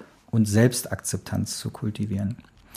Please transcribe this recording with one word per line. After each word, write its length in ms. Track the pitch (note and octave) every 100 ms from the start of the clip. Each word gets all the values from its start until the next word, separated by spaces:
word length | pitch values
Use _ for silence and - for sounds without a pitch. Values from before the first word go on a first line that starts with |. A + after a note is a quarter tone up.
| - _ _
und 160 | A2+ G#2
Selbstakzeptanz 1120 | G#2+ B2 - - - - - - G2 G2+ -
zu 140 | A2+
kultivieren. 640 | - A2 G#2 G#2 G2 G2+ A#2+ - _ -